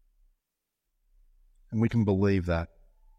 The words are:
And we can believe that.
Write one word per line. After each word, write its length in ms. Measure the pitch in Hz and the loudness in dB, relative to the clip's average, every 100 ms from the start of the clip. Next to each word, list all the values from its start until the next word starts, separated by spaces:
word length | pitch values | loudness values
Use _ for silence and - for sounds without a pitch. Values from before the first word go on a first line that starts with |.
| _ _ _ _ _ _ _ _ _ _ _ _ _ _ _ _ - | _ _ _ _ _ _ _ _ _ _ _ _ _ _ _ _ -8
And 100 | 110 | -2
we 80 | 113 | 0
can 160 | 117 | 2
believe 400 | 104 95 101 98 87 | 0 2 2 0 0
that. 220 | 82 85 _ _ _ _ | -4 -4 _ _ _ _